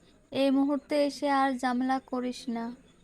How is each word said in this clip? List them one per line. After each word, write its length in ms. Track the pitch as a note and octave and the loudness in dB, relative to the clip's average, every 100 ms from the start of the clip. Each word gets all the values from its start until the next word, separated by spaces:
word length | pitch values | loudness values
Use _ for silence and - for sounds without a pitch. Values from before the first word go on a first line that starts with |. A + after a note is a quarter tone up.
| - _ _ | -20 _ _
এই 200 | C4 C#4 | 0 2
মুহূর্তে 540 | C4+ C#4 C#4+ - D4 C#4+ | 4 2 0 0 0 0
এসে 240 | C#4 C#4+ | 0 0
আর 280 | C#4 C4+ B3+ | 2 2 0
ঝামেলা 420 | B3+ B3 C4 C4 | -2 0 0 -2
করিস 500 | - B3+ B3 B3 - | -4 -6 -6 -6 -6
না।" 260 | A#3 A#3 B3 - - | -6 -6 -10 -20 -20